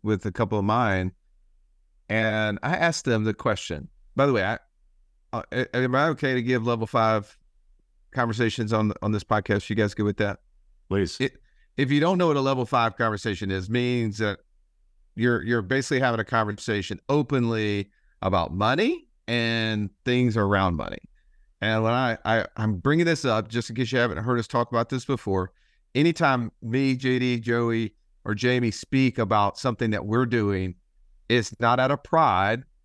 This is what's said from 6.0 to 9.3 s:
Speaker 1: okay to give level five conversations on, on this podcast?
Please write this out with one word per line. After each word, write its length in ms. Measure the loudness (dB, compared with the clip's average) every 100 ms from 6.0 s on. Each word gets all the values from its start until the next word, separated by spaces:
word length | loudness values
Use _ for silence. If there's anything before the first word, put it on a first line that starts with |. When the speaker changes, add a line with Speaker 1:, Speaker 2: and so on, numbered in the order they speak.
| 0
Speaker 1:
okay 240 | 0 -2
to 80 | 0
give 240 | 0 0 0
level 220 | -2 0
five 500 | 2 2 2 -2 -16 _ _ _ _ _ _ _
conversations 600 | -2 -2 0 0 0 0
on, 220 | 2 2 0
on 100 | -2
this 140 | -2
podcast? 440 | 0